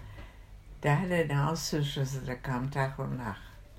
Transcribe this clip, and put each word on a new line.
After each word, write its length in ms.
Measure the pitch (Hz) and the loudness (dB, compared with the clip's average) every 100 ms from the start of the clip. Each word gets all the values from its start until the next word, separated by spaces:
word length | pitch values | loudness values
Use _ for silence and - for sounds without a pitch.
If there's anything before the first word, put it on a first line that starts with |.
| - - - - - - - - | -14 -12 -14 -16 -18 -18 -16 -2
der 160 | 147 147 | 4 4
hatte 280 | 185 175 151 | 6 4 4
den 180 | 143 147 | 4 4
Haustürschlüssel, 760 | 160 - 156 143 143 135 135 131 | 2 0 2 2 0 -2 -2 -4
der 120 | 123 | -4
kam 320 | 143 123 135 | -2 0 0
Tag 260 | 143 135 139 | 0 0 0
und 180 | 135 131 | -4 -4
Nacht. 240 | 117 98 - - - | -4 -6 -10 -18 -18